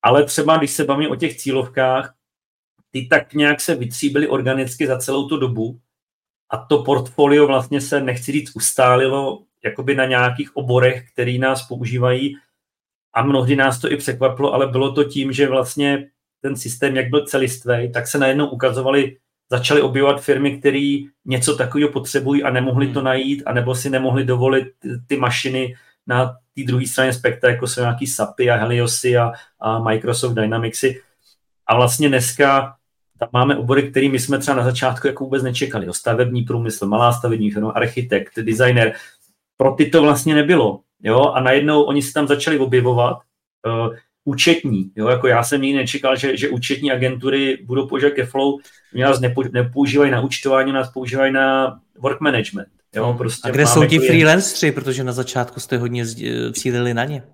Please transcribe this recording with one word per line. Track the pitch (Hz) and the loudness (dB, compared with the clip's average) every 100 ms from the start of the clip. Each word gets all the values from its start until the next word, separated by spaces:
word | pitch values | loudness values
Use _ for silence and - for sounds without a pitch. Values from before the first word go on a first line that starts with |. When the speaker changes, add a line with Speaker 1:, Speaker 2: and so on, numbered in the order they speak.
Speaker 1:
Ale | 110 139 | 6 4
třeba, | 147 - 147 160 | 4 0 2 2
když | 143 | 2
se | - | -2
bavíme | 143 139 151 | -2 0 -2
o | - | -4
těch | 165 - | -6 -6
cílovkách, | 139 131 123 - 131 131 131 _ _ _ _ _ _ _ _ | -4 -4 -4 -2 0 0 -4 _ _ _ _ _ _ _ _
ty | 135 123 | -10 0
tak | 160 - | 0 0
nějak | 151 147 147 | 0 0 0
se | - | -2
vytříbily | 160 120 - 143 139 151 | -2 -4 -4 -2 0 0
organicky | 131 127 131 131 - 147 | -2 -2 -2 -4 -4 -2
za | 127 | -2
celou | 131 135 139 | -2 -4 -2
tu | 156 | -2
dobu | 127 113 113 - _ _ _ _ _ _ _ | -2 -4 -6 -8 _ _ _ _ _ _ _
a | - | -12
to | - 147 | 0 0
portfolio | 127 135 123 - 143 147 143 | 2 -2 -2 2 4 6 6
vlastně | 135 123 143 | 2 0 -4
se, | 139 143 | -2 -2
nechci | 131 123 - | -2 -6 -4
říct, | 143 127 - | -4 -6 -6
ustálilo | - - 127 127 131 139 135 110 _ _ | -4 2 4 6 2 0 -4 -8 _ _
jakoby | 127 - 131 | -8 -6 -2
na | 135 | 0
nějakých | 131 127 123 123 143 - | 2 2 2 -2 -8 -8
oborech, | 127 123 127 127 - | 0 2 2 0 -10
který | - 120 123 | -6 -4 0
nás | 131 127 - | 0 -2 -6
používají | 120 117 123 123 127 143 139 _ _ _ _ _ _ _ | -8 -6 -2 0 0 -4 -8 _ _ _ _ _ _ _
a | 117 | -2
mnohdy | 135 139 123 139 | 0 2 2 2
nás | 135 123 | 2 0
to | - | -4
i | 143 | -4
překvapilo, | - 123 131 - 143 | -4 -2 -2 0 -2
ale | 131 135 | 0 0
bylo | 123 135 | 0 0
to | 135 | 0
tím, | 143 143 135 | -2 -2 -4
že | 127 139 | 0 0
vlastně | 131 123 - 143 139 139 _ _ _ | 0 -2 -2 -2 -2 -6 _ _ _
ten | 139 131 | -8 -6
systém, | 117 - 139 131 | -8 -4 -2 0
jak | 123 | 0
byl | 147 147 | -2 0
celistvej, | 139 127 - 120 120 117 | -2 -2 -4 -4 -2 -2
tak | 120 120 | -6 -4
se | 147 | 0
najednou | 135 135 143 | 0 0 -2
ukazovaly, | 123 131 123 131 139 135 - _ _ _ | -2 -2 0 0 0 0 -6 _ _ _
začaly | 123 123 147 | -4 2 2
objevovat | 135 131 139 139 | 2 2 2 0
firmy, | - 135 143 139 | 0 0 0 0
který | 143 135 143 139 - _ | 0 0 -2 -2 -6 _
něco | - 127 123 147 | -4 -2 0 -2
takového | 123 147 147 | -2 0 0
potřebují | 135 123 139 127 143 | -2 -4 -2 0 0
a | 139 | 0
nemohli | 127 131 127 139 | 0 0 0 0
to | 139 | 0
Speaker 2:
Hmm. | |
Speaker 1:
najít, | 131 131 135 139 - | 0 0 -2 -4 -2
anebo | 120 123 | -2 -2
si | 127 143 | -4 -2
nemohli | 131 131 131 | -2 0 0
dovolit | 123 127 131 135 131 _ | 0 0 2 0 -2 _
ty, | 127 120 - | -12 -12 -6
ty | 135 | -2
mašiny | 123 120 135 131 127 123 _ _ - | -2 -2 -4 -4 -6 -10 _ _ -4
na | 123 127 - _ | 0 0 -4 _
té | - 123 | -10 -4
druhé | 123 - | -2 -2
straně | - 131 | 0 0
spektra, | 127 120 117 123 | 0 -2 2 0
jako | 120 123 | 0 -4
jsou | - | -2
nějaký | 120 120 135 | -2 -2 -6
sapy | - 104 - 123 | -4 -4 0 0
a | 117 | 2
Heliosy | 110 120 120 - 127 120 | 0 0 -2 -2 2 2
a, | 117 120 - _ | 0 -4 -20 _
a | 110 113 | -4 -2
Microsoft | 113 110 110 117 127 | 0 0 -2 -2 -2
Dynamicsy. | 113 110 113 113 - 131 123 _ _ _ _ _ _ - | -2 -2 -2 -4 -2 -4 -4 _ _ _ _ _ _ 0
A | 117 | 2
vlastně | 123 123 147 | 4 2 2
dneska | 131 123 - 143 139 131 - _ _ _ _ | 2 -2 2 4 4 0 -12 _ _ _ _
tam | 117 | -2
máme | 123 131 143 | 2 2 2
obory, | 123 135 143 | 2 0 2
který | 135 139 | 0 0
my | 131 | 0
jsme | 127 139 | -2 -4
třeba | 139 135 | 0 0
na | |
začátku | 123 123 131 120 139 | 0 0 -2 -2 -4
jako | 131 | -4
vůbec | 135 131 | -4 -4
nečekali. | 131 123 143 110 87 | -2 -4 -4 -4 -6
Jo, | |
stavební | - - 113 123 123 | -6 -2 0 0 -2
průmysl, | 123 120 113 107 101 | -4 -4 -4 -4 -2
malá | 107 120 | 2 2
stavební | 120 120 113 104 | 2 -2 -2 -2
firma, | 104 110 | -2 -4
architekt, | 113 113 - 123 101 - - | -2 -2 -4 -2 -2 -2 -8
designer. | 113 110 127 123 113 - - _ _ _ _ _ | -4 2 4 4 2 -2 -18 _ _ _ _ _
Pro | 135 | 0
ty | 131 143 | 2 4
to | 160 | 6
vlastně | 147 139 160 | 6 4 2
nebylo. | 151 147 175 110 - _ _ | 2 4 4 2 -2 _ _
Jo? | 110 117 | 2 4
A | 147 127 | 4 2
najednou | 127 135 147 151 | 2 2 4 4
oni | 143 143 | 4 2
se | 139 | -2
tam | 156 139 | -2 0
začali | 143 160 151 | 0 0 0
objevovat. | 131 123 123 123 123 - _ _ _ _ 113 | 2 2 2 2 0 -2 _ _ _ _ -6
Eh, | 113 117 113 _ _ | -4 -4 -6 _ _
účetní. | - 127 - 165 143 101 95 107 | -6 0 2 2 0 -2 -4 -2
Jo? | 110 | 0
Jako | 127 127 | 2 4
já | 117 | 2
jsem | 120 143 | 2 0
nikdy | 135 139 | 0 -2
nečekal, | 123 139 131 127 | -2 -2 -2 0
že, | 135 127 | -2 -2
že | 143 | -2
účetní | 123 - 135 143 | -4 -4 -4 -2
agentury | 127 127 127 127 135 139 135 | 0 -2 -2 -2 0 0 -4
budou | 110 127 135 | -4 -4 -2
používat | 139 143 | 0 0
Keflow. | 143 123 135 139 139 - _ _ | 0 -4 0 0 -2 -10 _ _
Oni | 123 | 0
nás | 131 131 | 2 4
nepo-, | 123 123 196 | 2 0 -2
nepoužívají | 123 123 135 139 143 143 | 0 0 0 2 4 4
na | 123 | 2
účtování, | 131 - 139 131 135 | -2 -4 0 2 2
nás | 135 127 | -2 -4
používají | 131 127 135 135 | -8 -6 0 2
na | 135 135 135 131 - _ _ | 2 2 2 0 -4 _ _
work | 131 135 | -6 -2
management. | 151 123 107 98 - _ _ | 0 0 -4 -10 -14 _ _
Jo? | 110 117 | -4 -4
Speaker 2:
Hmm. | 120 | -2
Speaker 1:
Prostě | 120 - - | -4 -4 -4
Speaker 2:
A | |
kde | 127 | 2
Speaker 1:
máme | 147 | 4
Speaker 2:
jsou | 156 151 | 6 6
ti | 160 | 4
Speaker 1:
klient- | - | 4
Speaker 2:
freelancři? | 165 156 175 190 - 156 | 6 6 6 2 0 0
Protože | 135 127 131 | 0 -4 -4
na | 127 | -4
začátku | 123 127 131 120 - | -4 -4 -4 -4 -8
jste | - 123 | -6 -4
hodně | 120 120 117 | -2 -4 -6
z-, | 113 113 120 120 | -6 -6 -6 -6
eh, | |
cílili | 117 127 120 120 | -6 -4 -2 -2
na | 117 | -2
ně. | 135 143 - | -4 -6 -12